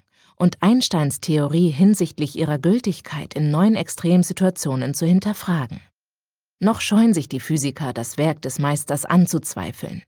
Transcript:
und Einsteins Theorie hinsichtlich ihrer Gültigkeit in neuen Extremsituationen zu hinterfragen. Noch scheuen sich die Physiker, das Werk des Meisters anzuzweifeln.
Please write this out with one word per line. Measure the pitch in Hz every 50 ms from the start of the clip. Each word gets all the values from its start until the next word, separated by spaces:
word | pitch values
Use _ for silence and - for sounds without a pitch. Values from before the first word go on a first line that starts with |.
| _ _ _ _ _ _ _
und | - 175 180 - -
Einsteins | - 190 233 254 240 - - 165 147 143 - -
Theorie | - - 156 151 143 143 147 165 180 170
hinsichtlich | 147 131 185 202 214 - 180 156 - - 151 139 -
ihrer | - 160 156 151 143
Gültigkeit | 131 170 202 247 - 214 180 - - - - 151 - - -
in | - 151 151
neuen | 147 156 185 220 220
Extremsituationen | - 165 - - - - 165 175 180 180 - 185 - 190 185 185 - - 151 131 131 127 135 143
zu | - 170
hinterfragen. | 165 180 185 - 208 208 - - - 175 160 131 117 156 196 _ _ _ _ _ _ _ _ _ _ _ _ _ _ _ -
Noch | 180 202 226 -
scheuen | - - 208 202 226 233 214
sich | 170 131 -
die | - 127
Physiker, | - - 156 151 131 143 135 - 160 131 113
das | - 117 - - -
Werk | 147 160 151 156
des | - 135 - -
Meisters | 143 143 147 147 - - 151 143 -
anzuzweifeln. | - 165 180 175 - - 160 - - - - - - - - - - - - -